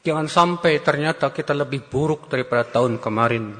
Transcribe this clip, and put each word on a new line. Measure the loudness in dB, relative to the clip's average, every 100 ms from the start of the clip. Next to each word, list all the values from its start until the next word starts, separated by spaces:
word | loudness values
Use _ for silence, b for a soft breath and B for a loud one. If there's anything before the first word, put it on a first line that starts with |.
Jangan | -2 -2 0
sampai | 4 4 4 2 2
ternyata | 2 0 0 0 -2
kita | -2 -4
lebih | -2 -2 -4 -4
buruk | -2 -2 -2 -4
daripada | -4 0 0
tahun | 2 2 2 0
kemarin. | -2 0 2 0 -4 -12